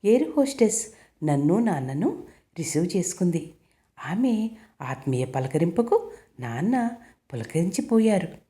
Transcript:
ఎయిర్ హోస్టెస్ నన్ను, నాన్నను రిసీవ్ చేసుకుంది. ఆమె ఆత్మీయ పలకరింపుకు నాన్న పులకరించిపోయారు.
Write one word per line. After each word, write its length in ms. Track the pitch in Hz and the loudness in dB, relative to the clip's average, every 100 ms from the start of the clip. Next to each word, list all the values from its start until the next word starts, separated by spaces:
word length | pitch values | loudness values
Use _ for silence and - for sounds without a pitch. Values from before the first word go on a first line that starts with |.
ఎయిర్ 260 | 202 240 311 - | 4 4 4 2
హోస్టెస్ 500 | 269 - 220 - - - - _ | 0 4 2 2 -6 -16 -20 _
నన్ను, 340 | 151 143 143 190 | 0 2 4 4
నాన్నను 720 | 233 156 131 139 247 339 - - _ - | 2 0 -4 -2 -2 -4 -14 -20 _ -10
రిసీవ్ 380 | 156 147 175 196 | -4 0 0 0
చేసుకుంది. 560 | 175 - 180 160 - - _ _ _ - 135 | -4 0 0 0 -6 -18 _ _ _ -16 -8
ఆమె 440 | 185 262 220 220 - - _ | -2 0 0 -2 -8 -20 _
ఆత్మీయ 420 | 131 131 - 127 | -10 -6 -2 -2
పలకరింపుకు 880 | 127 131 131 151 170 170 233 440 - - _ - | -2 -4 -2 0 0 0 2 2 0 -16 _ -12
నాన్న 500 | 123 117 180 254 233 - - _ _ | -8 -2 0 0 0 -6 -18 _ _
పులకరించిపోయారు. 960 | 120 110 156 175 - - 226 220 202 175 - | -10 -4 0 0 -2 2 4 4 2 -2 -12